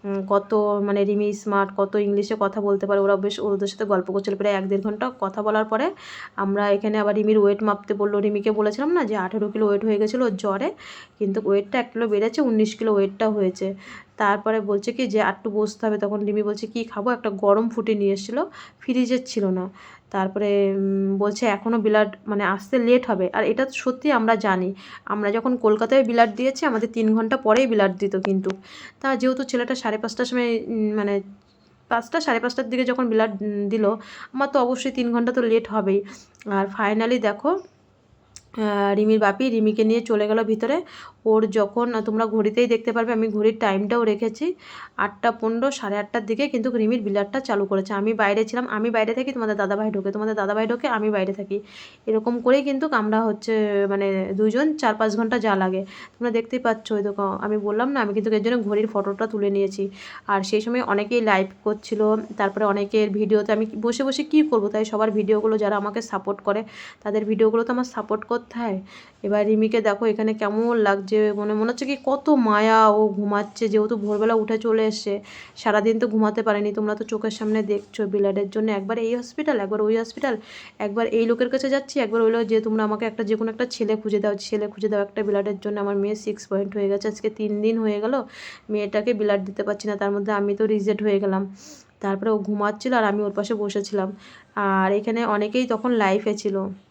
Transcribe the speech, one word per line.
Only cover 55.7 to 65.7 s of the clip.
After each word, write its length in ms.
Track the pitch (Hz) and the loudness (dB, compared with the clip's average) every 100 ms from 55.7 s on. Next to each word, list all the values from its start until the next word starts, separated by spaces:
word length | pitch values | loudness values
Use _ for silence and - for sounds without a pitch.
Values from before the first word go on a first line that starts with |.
| 190 190 | -2 -6
তোমরা 460 | - - _ 240 | -14 -20 _ -2
দেখতেই 280 | 226 226 254 | -2 -2 -2
পাচ্ছ, 320 | 247 220 - | -2 -2 -2
ওই 100 | 214 | -2
দেখো, 200 | 202 202 | -2 -2
আমি 360 | 196 196 208 214 | -2 -2 -2 -2
বললাম 340 | 202 214 254 | -2 -2 0
না, 80 | 277 | 0
আমি 140 | 208 | -2
কিন্তু 180 | 202 214 | -2 0
এর 120 | 214 | 0
জন্য 200 | 208 247 | 0 0
ঘড়ির 240 | 208 208 214 | 0 0 0
ফটোটা 400 | 208 196 202 220 | -2 -2 -4 -4
তুলে 220 | 214 202 | -2 0
নিয়েছি। 400 | 196 196 196 196 - - - - | 0 0 -2 -6 -8 -18 -14 -2
আর 140 | 196 | -2
সেই 200 | 190 214 | 0 -2
সময় 200 | 220 240 | 0 -2
অনেকেই 400 | - 202 208 240 | 0 0 2 0
লাইভ 260 | 220 190 190 - | 2 2 0 -4
করছিল, 380 | 214 214 - 214 214 220 220 - | -4 -4 -6 0 2 2 -2 -2
তারপরে 280 | 196 196 208 | -2 0 0
অনেকের 440 | 202 202 220 208 | 0 0 0 2
ভিডিওতে 420 | 208 208 214 208 | 0 2 2 2
আমি 140 | 214 220 214 | 0 0 -2
বসে 220 | 233 240 | -2 0
বসে 200 | 269 262 | -2 -2
কী 160 | 302 302 | 2 4
করবো, 240 | 302 233 202 | 4 2 2
তাই 180 | 214 214 | -2 -2
সবার 260 | 214 220 | 0 2
ভিডিওগুলো, 460 | 214 202 214 220 214 | 2 2 2 2 0
যারা 180 | 202 | 0